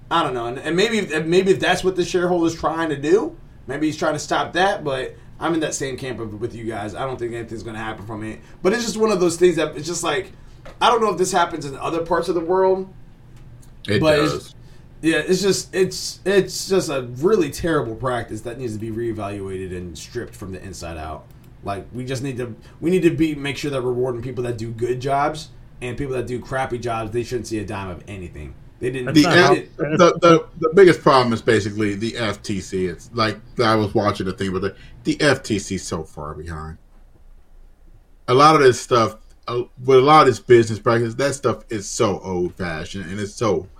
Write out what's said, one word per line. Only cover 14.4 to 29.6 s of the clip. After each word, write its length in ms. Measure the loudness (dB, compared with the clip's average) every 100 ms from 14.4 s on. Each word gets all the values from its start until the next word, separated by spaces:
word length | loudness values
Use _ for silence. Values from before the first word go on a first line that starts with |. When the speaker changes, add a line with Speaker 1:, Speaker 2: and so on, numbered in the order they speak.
| -8 -18 -20 -20 -20 -4
Speaker 1:
yeah, 180 | 0 0
it's 240 | 2 2
just, 320 | 2 0 -2
it's, 460 | 0 0 -2 -10 -6
it's 440 | 0 2 2 -4 -2
just 220 | 0 0
a 120 | -4
really 480 | -6 -2 2 2 0
terrible 460 | -2 -2 0 -2 -4
practice 460 | -4 -4 -6 -10
that 160 | -10 -8
needs 160 | -8
to 40 | -6
be 120 | -6
reevaluated 840 | -6 -4 -6 -6 -8 -8 -8 -8 -8
and 220 | -10 -12
stripped 380 | -12 -10 -12 -12
from 160 | -14
the 100 | -12
inside 340 | -14 -14 -12 -12
out. 300 | -10 -12 -16 -20 -20 -14
Like, 240 | -10 -10 -10
we 140 | -10 -6
just 160 | -6
need 160 | -6 -6
to, 180 | -8 -10 -18 -6
we 100 | 0
need 120 | 4
to 80 | 4
be, 240 | 2 0
make 240 | 0 -6 -6
sure 120 | -4
that 120 | -2
we're 80 | -2
rewarding 320 | -2 -2 -4
people 200 | -8 -6
that 120 | -6 -6
do 140 | -8
good 280 | -4 -2 -2
jobs, 520 | 0 0 0 -2 -10 -18 -20 -12
and 140 | -10 -6
people 180 | -4
that 120 | -4 -4
do 140 | -6
crappy 380 | -6 -4 -4 -4
jobs, 320 | -4 -4 -4
they 120 | -4
shouldn't 240 | -4 -6 -4
see 120 | -6
a 80 | -6
dime 240 | -8 -8
of 120 | -10 -12
anything. 460 | -14 -12 -14 -16 -16 -20 -8
They 120 | -6
didn't 220 | -4 0
Speaker 2:
The 80 | 4
Speaker 3:
That's 120 | 6 6
not 220 | 6
Speaker 2:
F-, 80 | 4